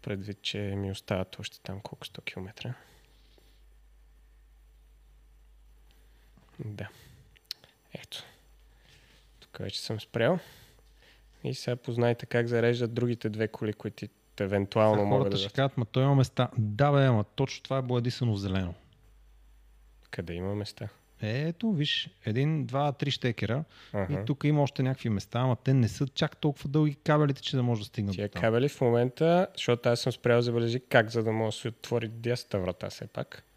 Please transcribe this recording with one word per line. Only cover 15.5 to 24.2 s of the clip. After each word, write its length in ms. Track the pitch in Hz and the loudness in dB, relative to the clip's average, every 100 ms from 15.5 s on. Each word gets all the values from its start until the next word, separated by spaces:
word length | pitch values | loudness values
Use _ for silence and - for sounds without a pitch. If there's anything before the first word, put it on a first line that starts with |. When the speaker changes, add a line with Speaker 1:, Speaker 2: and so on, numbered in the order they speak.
| - | 0
Speaker 2:
кажат: 200 | 135 - | 0 0
„Ма 60 | |
той 180 | 117 131 | -2 2
има 120 | 135 | 4
места.“ 340 | 139 131 - 123 - | 4 4 2 0 0
Да, 340 | 107 104 143 | -2 2 4
бе, 120 | 143 | 6
ама 200 | 135 113 | 6 4
точно 380 | 101 - 135 - | 0 -2 -4 -4
това 160 | - 135 | -4 -4
е 40 | |
боядисано 520 | 127 123 120 - 120 | 0 0 0 0 0
в 40 | 101 | 0
зелено. 360 | 98 95 90 87 _ _ _ - - _ _ _ _ _ - _ _ | 0 -2 -2 -8 _ _ _ -20 -20 _ _ _ _ _ -20 _ _
Speaker 1:
Къде 240 | - 85 | -10 -6
има 200 | 85 95 | -6 -4
места? 340 | 104 101 - 110 - _ _ | -4 -6 -10 -14 -14 _ _
Speaker 2:
Ето, 520 | 107 123 160 170 226 | -4 -2 -4 -4 -2
виж, 380 | 175 147 - - _ - | 0 0 -2 -6 _ -2
един, 400 | 110 147 160 120 | 0 0 0 -2
два, 260 | 135 147 | 0 -2
три 180 | 131 139 | 0 -4
щекера. 540 | 120 127 113 101 123 160 - - | -2 -2 -2 -2 -2 -4 -14 -8
Speaker 1:
Аха. 200 | 104 92 | -4 -2
Speaker 2:
И 120 | 95 | -4